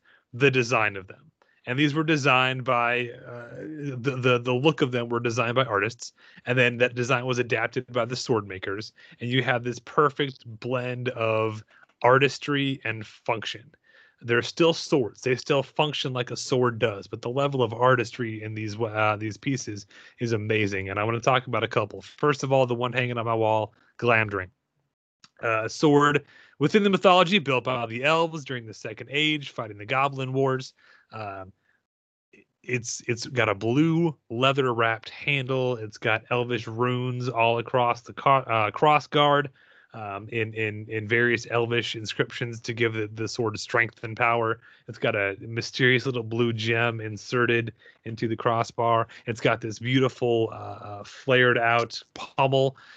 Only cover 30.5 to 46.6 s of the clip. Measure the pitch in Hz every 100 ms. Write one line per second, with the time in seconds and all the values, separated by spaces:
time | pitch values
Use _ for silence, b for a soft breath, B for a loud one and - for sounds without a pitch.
30.5 | 131 131 _ b b b 110 104 95 95
31.5 | - _ _ _ _ _ _ _ - _
32.5 | _ - 123 120 - - 117 147 123 110
33.5 | 98 110 131 165 165 165 135 - 117 135
34.5 | 139 131 117 113 113 - - - 143 127
35.5 | 131 127 117 107 - 117 110 - 123 120
36.5 | 120 117 113 123 123 127 123 123 117 117
37.5 | 117 120 127 120 120 - - 143 135 123
38.5 | 113 104 - 151 147 - 147 147 143 139
39.5 | b b b b 110 104 98 107 117 110
40.5 | 110 107 107 110 110 107 117 120 117 -
41.5 | 117 117 117 110 113 104 - 120 - 120
42.5 | 117 - 113 117 110 104 110 110 - 113
43.5 | 104 - 120 113 - 113 110 120 117 113
44.5 | 113 b b b - 123 107 98 98 95
45.5 | 117 - - 127 127 135 123 110 117 120
46.5 | 113